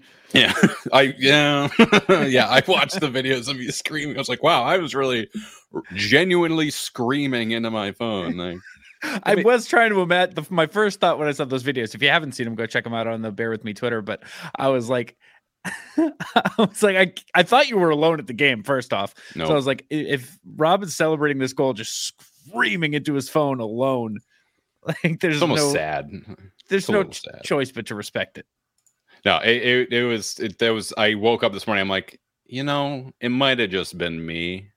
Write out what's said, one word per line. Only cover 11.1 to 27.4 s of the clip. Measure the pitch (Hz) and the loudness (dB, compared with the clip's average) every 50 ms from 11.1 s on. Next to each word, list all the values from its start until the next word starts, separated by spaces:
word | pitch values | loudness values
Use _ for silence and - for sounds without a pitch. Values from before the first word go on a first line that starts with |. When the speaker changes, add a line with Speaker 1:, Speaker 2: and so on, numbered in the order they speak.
| 156 - | 2 0
Speaker 2:
when | 151 147 | -2 -4
I | 143 | -2
saw | - 151 | -4 -4
those | 127 131 131 117 | -4 -4 -4 -2
videos, | 139 139 127 113 107 - | -2 -2 -2 -4 -6 -4
if | 117 131 | 0 2
you | 143 | 4
haven't | 143 170 160 143 120 | 4 4 0 -2 -8
seen | - 123 | -6 -6
'em, | 117 113 | -6 -4
go | 107 113 | -6 -6
check | 113 - 123 113 | -2 -2 -4 -4
'em | 117 117 | -2 -4
out | 113 113 | -4 -4
on | 113 113 110 110 | -4 -4 -6 -6
the | 110 104 | -8 -6
Bear | 95 117 113 | -4 -4 -4
With | 113 107 110 | -4 -6 -6
Me | 110 104 | -10 -8
Twitter, | - - 120 117 113 104 | -6 -4 -4 -4 -4 -4
but | 101 101 - - - - - - 156 - | -6 -8 -10 -10 -18 -18 -16 -16 -14 -8
I | - 135 135 | -2 0 2
was | 135 127 117 113 | 2 2 0 0
like, | 131 123 120 - - _ _ _ _ _ | -2 -2 -2 -6 -12 _ _ _ _ _
<laughs> | _ _ _ _ _ 185 - - - - - | _ _ _ _ _ -12 -12 -12 -16 -6 0
I | - 330 302 302 _ - - - 240 - 190 - - | 0 0 0 0 _ -14 -2 -2 0 0 0 0 0
was | 226 - - - - | 0 0 0 0 2
like, | 208 190 185 190 175 - - - _ _ | 2 4 4 2 2 0 -12 -20 _ _
I, | 170 | 2
I | 180 | 4
thought | - - 269 302 269 | 6 4 4 4 4
you | 240 196 | 2 2
were | 175 165 | 2 4
alone | 151 147 156 165 165 151 | 4 4 4 2 2 0
at | 123 - | -4 -8
the | 123 | -2
game, | 104 147 139 127 110 101 | 2 2 2 2 0 0
first | - 139 131 120 - 120 | -2 -2 -2 0 -2 -2
off. | 101 101 98 - - - - - | -2 -2 -4 -8 -14 -20 -16 -8
Speaker 1:
No. | 165 160 | -6 0
Speaker 2:
So | 156 156 | 0 2
I | |
was | 147 131 | 2 2
like, | 135 135 110 - _ | 0 -2 -2 -4 _
"I-, | 151 | -6
if | 156 147 - 143 131 123 - - _ _ 90 - | -6 -2 -2 -4 -4 -6 -10 -20 _ _ -20 -4
Rob | - 151 160 180 202 202 | -2 2 2 2 2 0
is | 170 139 | -6 -4
celebrating | - 170 156 160 147 147 147 143 135 | -2 0 0 0 0 0 0 0 0
this | 131 131 131 | -2 -4 -2
goal, | - 143 131 123 | 0 0 0 0
just | 101 113 - - - - - - _ - _ _ _ _ | -4 -8 -10 -8 -8 -8 -10 -10 _ -20 _ _ _ _
screaming | 143 190 233 240 226 208 180 160 151 147 | -12 -4 -2 0 0 0 0 -2 -2 -2
into | 147 131 147 147 | -2 -2 -2 -2
his | 139 131 - | -2 -4 0
phone | - 160 147 139 135 127 | 0 0 2 2 0 -2
alone, | 113 107 110 120 127 135 135 123 117 113 107 98 _ _ _ _ _ _ _ | -4 -6 -4 -2 0 0 0 -2 -2 -4 -8 -10 _ _ _ _ _ _ _
<laughs> | _ _ _ _ _ _ | _ _ _ _ _ _
like, | - 160 - - 170 160 - | -8 -8 -2 0 -2 0 0
there's | - 175 156 | 0 0 2
Speaker 1:
It's | 147 165 | 2 2
almost | 165 143 156 147 | 2 2 2 2
Speaker 2:
no, | 143 143 | 2 0
Speaker 1:
sad. | - 78 76 76 71 71 73 98 92 - 110 101 _ - 95 _ _ _ _ | -2 -2 -2 -4 -6 -6 -8 -14 -16 -16 -16 -20 _ -20 -20 _ _ _ _
Speaker 2:
there's | 190 196 90 | -2 -2 0
Speaker 1:
It's | - | 2
a | 110 | 0
Speaker 2:
no | 104 | 0
Speaker 1:
little | 95 85 - | 0 0 -6
Speaker 2:
ch-, | - - | -14 -16
Speaker 1:
sad. | - - - | -16 -18 -14